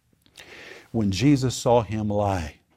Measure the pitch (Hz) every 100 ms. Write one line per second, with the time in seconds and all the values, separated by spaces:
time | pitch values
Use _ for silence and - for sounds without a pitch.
0 | _ _ _ - - - - - - 113
1 | 101 92 131 139 127 - 131 120 98 107
2 | 107 101 101 95 78 - _